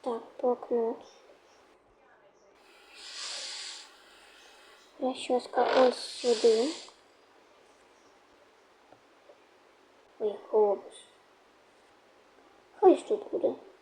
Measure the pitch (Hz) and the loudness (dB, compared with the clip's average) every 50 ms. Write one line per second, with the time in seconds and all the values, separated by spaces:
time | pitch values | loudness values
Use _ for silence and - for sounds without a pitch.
0 | - 262 233 226 - - - - - 247 247 - - - 240 233 226 226 240 - | -6 -6 -8 -8 -10 -14 -14 -4 -2 -2 -2 -2 -4 -4 -2 0 0 -2 -4 -8
1 | - - - - - - - - _ _ - - - - - _ _ _ _ _ | -12 -20 -20 -20 -20 -20 -20 -20 _ _ -20 -20 -20 -20 -20 _ _ _ _ _
2 | _ _ - _ _ - _ _ _ - - - - - - - - - - - | _ _ -20 _ _ -20 _ _ _ -20 -20 -20 -20 -20 -20 -20 -20 -20 -20 -20
3 | - - - - - - - - - - - - - - - - - - - - | -18 -16 -14 -12 -12 -10 -10 -10 -10 -10 -12 -12 -12 -12 -14 -16 -18 -20 -20 -20
4 | - - - - - - - - - - - - - - - - - - _ - | -20 -20 -20 -20 -20 -20 -20 -20 -20 -20 -20 -20 -20 -20 -20 -20 -20 -20 _ -6
5 | 277 254 262 - - - 254 247 - - - - - - - - 262 254 240 - | -4 -4 -4 -6 -4 -2 -2 -2 -2 -2 0 0 2 4 6 6 6 6 4 0
6 | - - - - - 247 240 220 - 233 220 220 233 294 330 - - - - - | -10 -12 -12 -4 0 0 0 4 6 4 6 6 2 0 -2 -6 -14 -18 -20 -20
7 | - - - _ - _ - - - - - - - - - - - - - - | -20 -20 -20 _ -20 _ -20 -20 -20 -20 -20 -20 -20 -20 -20 -20 -20 -20 -20 -20
8 | _ - - - _ _ - - - _ _ _ _ _ _ _ - _ - - | _ -20 -20 -20 _ _ -20 -20 -20 _ _ _ _ _ _ _ -20 _ -20 -20
9 | _ _ _ - _ - - _ - _ _ - - - - _ - _ _ _ | _ _ _ -20 _ -20 -20 _ -20 _ _ -20 -20 -20 -20 _ -20 _ _ _
10 | - - - - 220 208 202 202 - - - 214 214 208 196 - - - - - | -20 -20 -12 -4 -4 -4 -4 -4 -12 -2 2 4 4 4 2 -2 -4 -16 -20 -20
11 | - - - - _ _ - _ _ _ _ _ _ _ _ _ _ - - _ | -20 -20 -20 -20 _ _ -20 _ _ _ _ _ _ _ _ _ _ -20 -20 _
12 | _ - _ - _ - _ - - - - - _ _ _ - - 381 302 - | _ -20 _ -20 _ -20 _ -20 -20 -20 -20 -20 _ _ _ 4 6 6 6 6
13 | - - 214 208 - - - - - - 262 - - - - - | 2 -4 -4 -4 -4 -8 -6 -2 -2 -2 -2 -4 -14 -20 -20 -20